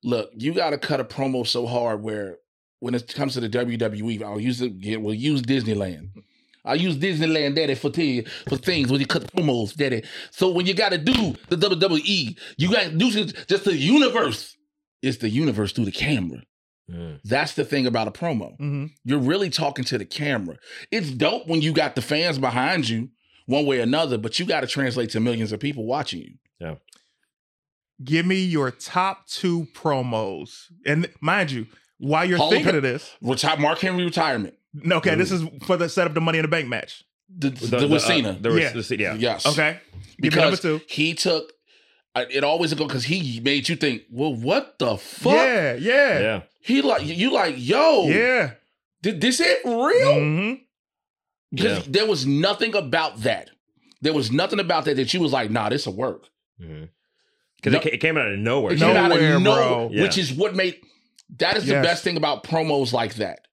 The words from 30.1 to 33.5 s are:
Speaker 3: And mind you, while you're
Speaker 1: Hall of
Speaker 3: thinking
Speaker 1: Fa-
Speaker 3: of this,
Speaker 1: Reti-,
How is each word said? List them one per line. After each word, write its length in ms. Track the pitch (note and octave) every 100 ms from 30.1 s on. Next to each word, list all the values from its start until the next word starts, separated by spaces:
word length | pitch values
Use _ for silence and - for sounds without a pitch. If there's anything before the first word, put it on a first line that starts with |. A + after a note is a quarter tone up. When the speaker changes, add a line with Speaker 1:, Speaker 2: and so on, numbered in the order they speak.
| A2 G#2 F2 - - - E3
Speaker 3:
And 240 | - D3+ F3 -
mind 300 | D3+ G3 F3
you, 160 | C3 A2 _ _ _
while 260 | C3+ D#3
you're 140 | F3+ F3
Speaker 1:
Hall 100 | D#3+
of 40 |
Speaker 3:
thinking 200 | A3+ F3+
Speaker 1:
Fa- 40 | E3
Speaker 3:
of 40 |
this, 280 | C3+ B2+ - -
Speaker 1:
Reti-, 360 | A#2 B2+ D3